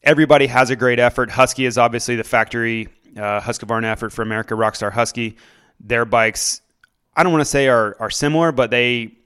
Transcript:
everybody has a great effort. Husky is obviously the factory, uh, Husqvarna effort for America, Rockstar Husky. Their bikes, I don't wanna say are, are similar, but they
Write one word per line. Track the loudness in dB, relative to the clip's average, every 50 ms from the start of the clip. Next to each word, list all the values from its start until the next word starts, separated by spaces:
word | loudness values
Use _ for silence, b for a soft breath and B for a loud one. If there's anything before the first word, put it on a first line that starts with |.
| _
everybody | 2 4 4 6 6 6 4 4
has | 2 4 2 2 2
a | 0
great | 0 0 0 2 4
effort. | 2 2 2 0 -4 -4
Husky | 2 2 2 2 2 -2 -2
is | -2 2 2
obviously | 2 2 2 -2 -4 -4 -4
the | -4 -4
factory, | -2 0 0 0 0 -2 -4 -4 -4 -4 -6 -8 -12 _ _ _ _ -12
uh, | -8 -6 -4 -4 -4
Husqvarna | -4 -6 -8 -8 -6 -4 -4 -2 -2
effort | -2 -4 -4 -6 -10 -6
for | -6 -6
America, | -4 -4 -6 -6 -6 -4
Rockstar | -2 -2 -2 -2 -2 -6 -6 -2
Husky. | -2 -2 -2 -2 -6 -8 -8 -8 b b b b b b b b b
Their | -8 -4 -2 -2 0
bikes, | 0 2 2 2 2 0 -4 -6 -6 -6 -8 _ _ _ _ _ _ _ _ _ _ _
I | 0 2
don't | 2 2
wanna | 0 0
say | 0 0 0 2 4
are, | 4 2 2 0 -2 -6
are | -8 -8
similar, | -4 -2 -2 0 0 2 0 0 2
but | 0 0 2
they | 2 2 2 2 0 -2 -6 -8 -14 _ _